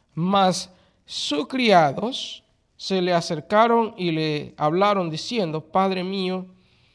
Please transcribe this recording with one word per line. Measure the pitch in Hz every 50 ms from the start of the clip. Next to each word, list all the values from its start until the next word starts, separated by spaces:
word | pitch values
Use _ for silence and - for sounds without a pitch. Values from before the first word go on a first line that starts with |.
| _ _ -
mas | 156 170 185 202 196 190 185 180 - - - - _ _ _ _ _ _
sus | - - - - - 294 294 285
criados | - 262 254 247 220 196 175 156 139 131 208 202 240 277 - - - - - _ _ _ _ _ _ _
se | - - - 190 185
le | 180 180 175
acercaron | 170 170 - 175 151 147 - 208 214 226 233 233 233 226 208 -
y | - 180 170
le | 160 160 156 156 151 147 143 - -
hablaron | - 147 151 160 185 202 208 208 196 175 165
diciendo, | 156 160 - - 240 233 190 165 151 156
"Padre | 156 - - 190 190 196 190 185 180
mío, | 185 190 196 185 180 185 185 185 185 - _ _ _ _ _ _ _